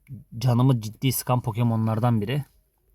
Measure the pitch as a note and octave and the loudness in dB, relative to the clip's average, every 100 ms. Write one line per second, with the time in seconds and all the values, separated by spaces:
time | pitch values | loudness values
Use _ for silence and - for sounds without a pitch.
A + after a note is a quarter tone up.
0 | - G#2 - A#2 B2 A#2+ C3+ B2 G#2+ G2+ | -18 -18 -16 -4 0 4 4 2 -2 -4
1 | C3+ - - B2 A#2+ A2 A#2+ A2+ A2 A2 | -2 -2 -2 -2 -2 -2 0 0 0 0
2 | B2 A2+ G#2 C#3+ - _ _ _ _ | 2 0 0 -4 -6 _ _ _ _